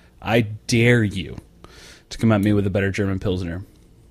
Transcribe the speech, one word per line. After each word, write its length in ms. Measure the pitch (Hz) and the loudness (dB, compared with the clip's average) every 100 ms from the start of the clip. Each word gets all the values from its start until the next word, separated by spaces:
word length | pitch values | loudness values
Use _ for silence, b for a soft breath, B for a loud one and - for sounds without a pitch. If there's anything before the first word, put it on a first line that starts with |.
| b b | b b
I 200 | - 117 | 0 0
dare 640 | 107 107 - 120 117 120 | 0 -6 -2 2 4 4
you 340 | 104 95 71 - - _ B B B B _ | 2 -4 -10 -12 -18 _ B B B B _
to 80 | - | -2
come 140 | 117 | 2
at 80 | 107 | 4
me 100 | 104 | 4
with 140 | 104 98 | 2 0
a 20 | |
better 220 | 95 98 | 0 -2
German 280 | 95 98 95 | -2 -2 -2
Pilsner. 440 | 104 90 87 87 104 _ _ _ _ | -2 -4 -4 -8 -12 _ _ _ _